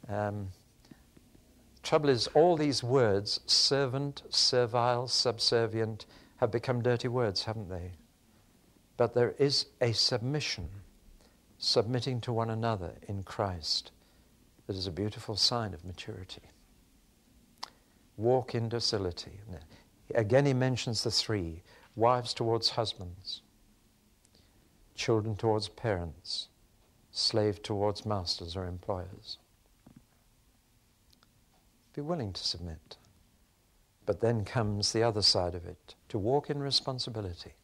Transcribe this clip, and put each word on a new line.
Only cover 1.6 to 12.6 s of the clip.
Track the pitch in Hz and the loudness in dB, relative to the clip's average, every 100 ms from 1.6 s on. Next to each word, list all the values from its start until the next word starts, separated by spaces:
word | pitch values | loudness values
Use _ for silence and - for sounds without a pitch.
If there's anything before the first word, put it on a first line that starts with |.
| - - | -20 -14
trouble | - 160 147 | 2 4 6
is, | 123 - | 4 4
all | 147 170 165 | 6 6 6
these | 151 127 | 2 0
words, | 117 135 117 98 110 - - | 2 4 6 4 0 -6 0
servant, | - - 139 139 127 143 143 - | 2 4 2 2 0 -4 -6 -4
servile, | - - 127 120 120 120 120 127 | 0 4 4 4 4 4 2 0
subservient, | - 123 113 - 117 113 110 110 110 - - - - | 2 2 2 2 4 2 0 -2 -4 -14 -20 -20 -2
have | 120 | 0
become | 120 - 123 | 0 0 2
dirty | 117 120 127 | 2 2 0
words, | 123 117 95 | 0 0 0
haven't | - 110 92 | -4 -6 -6
they? | 90 90 90 - _ _ _ _ _ _ _ _ - | -8 -8 -12 -20 _ _ _ _ _ _ _ _ 2
But | 117 | 2
there | 120 120 - | 4 2 4
is | 139 - - - | 4 4 -2 0
a | 120 | 0
submission, | 110 - 123 120 151 - - 90 98 - - - - - _ _ _ | 2 2 2 0 -2 -2 -4 -8 -10 -18 -20 -20 -20 -20 _ _ _
submitting | - 131 107 123 127 127 | 2 2 2 0 -2 -4
to | 117 | -2
one | 113 113 | -2 -2
another | 110 | 0